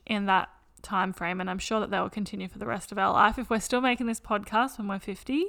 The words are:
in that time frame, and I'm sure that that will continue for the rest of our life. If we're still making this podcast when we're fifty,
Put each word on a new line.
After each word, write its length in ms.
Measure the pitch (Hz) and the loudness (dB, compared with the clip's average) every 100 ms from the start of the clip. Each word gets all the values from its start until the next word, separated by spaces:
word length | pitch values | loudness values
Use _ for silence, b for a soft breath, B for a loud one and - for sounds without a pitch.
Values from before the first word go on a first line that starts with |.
| - | -4
in 180 | 214 202 | -2 4
that 240 | 190 - - _ - | 2 2 -6 _ -20
time 320 | - 196 190 | -4 0 0
frame, 260 | 185 175 180 | -2 -4 -4
and 80 | 185 | -4
I'm 100 | 185 | -4
sure 200 | - 220 | -2 0
that 100 | 208 | 0
that 100 | 196 | 0
will 80 | 185 | -2
continue 380 | 214 196 196 185 | -4 -6 -6 -8
for 100 | - | -8
the 60 | 208 | -4
rest 260 | 202 - | -4 -4
of 60 | 202 | 0
our 140 | 196 | 4
life. 240 | 202 208 220 | 6 6 4
If 120 | 233 | 0
we're 100 | 220 | 0
still 220 | - 247 | 2 2
making 260 | 254 240 233 | 2 2 -2
this 120 | 226 | -4
podcast 580 | - 208 208 220 262 - | -2 -4 0 2 2 -2
when 100 | 208 | -6
we're 120 | 196 | -6
fifty, 460 | - 190 - 277 | -6 -8 -2 0